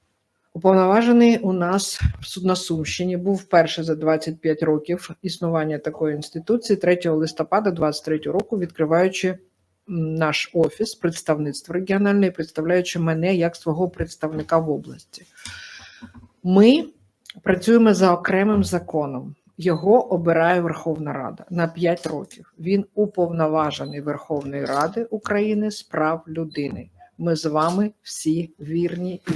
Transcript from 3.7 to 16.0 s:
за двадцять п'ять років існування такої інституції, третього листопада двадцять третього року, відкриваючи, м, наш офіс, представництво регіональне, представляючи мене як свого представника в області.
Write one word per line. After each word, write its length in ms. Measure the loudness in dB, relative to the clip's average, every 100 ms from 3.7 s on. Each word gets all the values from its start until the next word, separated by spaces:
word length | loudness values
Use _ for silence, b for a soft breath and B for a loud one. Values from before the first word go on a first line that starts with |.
| 0
за 100 | -4
двадцять 460 | -2 0 0 -2 -4
п'ять 220 | -2 0
років 480 | 0 0 -2 -6 -6 -10
існування 560 | -10 -6 -2 -2 -2 -4
такої 380 | -6 -4 -4 -4
інституції, 600 | -8 -12 -2 -2 0 0
третього 400 | 2 2 2 0
листопада 540 | -2 -4 -2 0 0
двадцять 340 | 0 -2 -2
третього 340 | -4 -4 -2 -4
року, 200 | -4 -4
відкриваючи, 680 | -6 -4 0 2 2 0 -4
м, 840 | -4 _ _ _ _ -8 -6 -4
наш 360 | -2 -2 -2 -2
офіс, 400 | 0 0 0 -6
представництво 800 | -2 -4 -4 -4 -2 -2 -6 -6
регіональне, 560 | -6 -2 0 2 4 2
представляючи 680 | 0 -8 -4 0 0 0 -2
мене 360 | 0 0 0
як 220 | 2 0 -2
свого 320 | -4 -2 -2
представника 720 | -4 -10 -6 -8 -6 0 0
в 120 | 0
області. 520 | -6 -8 -18 _ -20 -20 B B B B B B B